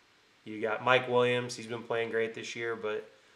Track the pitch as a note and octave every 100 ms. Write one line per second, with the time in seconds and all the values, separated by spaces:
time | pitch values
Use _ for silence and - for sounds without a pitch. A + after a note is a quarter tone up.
0 | _ _ _ _ - A2 A2 A2 B2 B2+
1 | B2 B2 B2 B2 A#2+ - A2+ A#2 A2+ A#2
2 | A2+ A2+ A2+ A2+ A2 A#2 A#2 A2 G#2 A2
3 | - - _